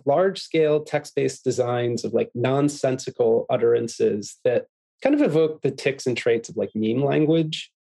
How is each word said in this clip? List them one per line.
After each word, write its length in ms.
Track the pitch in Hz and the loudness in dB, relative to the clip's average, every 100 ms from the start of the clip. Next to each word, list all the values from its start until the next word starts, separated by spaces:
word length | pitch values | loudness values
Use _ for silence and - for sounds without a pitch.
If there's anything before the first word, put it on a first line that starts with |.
large-scale 760 | 135 143 190 190 - 160 156 151 | 0 2 0 -2 -4 0 2 2
text-based 600 | 151 147 147 - 135 - | -2 -6 -4 -4 -4 -2
designs 600 | 131 123 120 120 120 117 | -4 -2 0 -2 -2 -2
of, 80 | 110 | -2
like, 180 | 113 113 | -2 -2
nonsensical 1120 | 123 123 135 147 143 135 131 - - 117 113 - | -2 0 2 0 0 -2 -2 -4 -2 2 2 2
utterances 880 | 120 117 117 117 - 113 104 101 - | 0 2 2 0 -2 0 0 -6 -6
that 220 | 127 117 - _ _ _ | -2 0 -2 _ _ _
kind 120 | 262 | 2
of 80 | 294 | 4
evoke 400 | 269 151 156 156 | 4 4 2 0
the 80 | 143 | -4
tics 360 | 135 139 135 - | -2 -2 -2 -2
and 100 | 117 | -2
traits 320 | - 117 - | 2 0 -2
of, 80 | 110 | -6
like, 140 | 101 | -6
meme 280 | 107 110 120 | -2 -2 0
language 680 | 139 143 151 165 160 160 - _ | 0 2 2 2 0 -6 -12 _